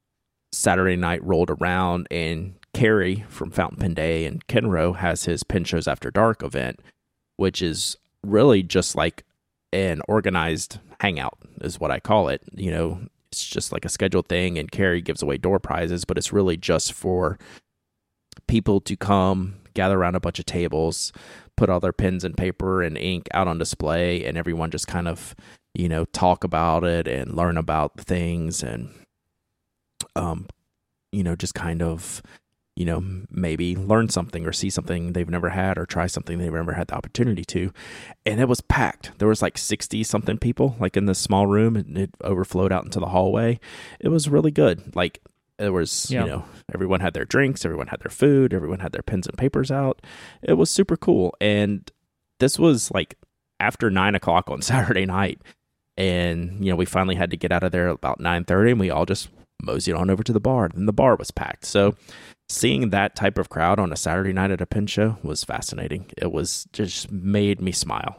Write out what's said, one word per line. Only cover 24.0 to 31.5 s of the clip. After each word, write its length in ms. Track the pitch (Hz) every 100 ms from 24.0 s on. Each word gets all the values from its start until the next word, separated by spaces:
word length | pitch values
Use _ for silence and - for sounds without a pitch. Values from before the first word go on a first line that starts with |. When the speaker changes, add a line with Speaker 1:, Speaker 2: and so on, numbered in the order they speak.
| 87 87
Speaker 1:
and 140 | 57 82
everyone 320 | 85 82 82
just 160 | 85 -
kind 220 | 90 85
of, 260 | 82 - - - - _
you 140 | - 87
know, 160 | 80 82
talk 380 | - 90 87
about 400 | 90 80 82 82
it 240 | 87 85 80
and 260 | 65 64
learn 220 | 78 87 82
about 420 | 82 78 73 -
things 640 | - 90 85 85 82 -
and, 280 | 62 57 58 - _ _ _ _ _ _ _ _ _ - -
um, 320 | - 87 82 95 - _ _ _ _ _
you 120 | 101
know, 120 | 87
just 200 | 82 90